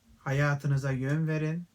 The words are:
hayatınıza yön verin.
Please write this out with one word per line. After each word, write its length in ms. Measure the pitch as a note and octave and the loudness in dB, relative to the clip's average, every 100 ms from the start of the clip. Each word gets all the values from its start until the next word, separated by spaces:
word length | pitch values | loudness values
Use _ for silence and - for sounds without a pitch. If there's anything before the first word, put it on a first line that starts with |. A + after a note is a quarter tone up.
| _ - | _ -12
hayatınıza 720 | D3 C#3 D3 C#3+ D3 C#3 C3+ | -2 2 2 2 0 0 0
yön 360 | C3 C3+ D3+ D#3 | -2 0 0 0
verin. 400 | D#3 D#3 E3+ F3 | 0 -2 -4 -8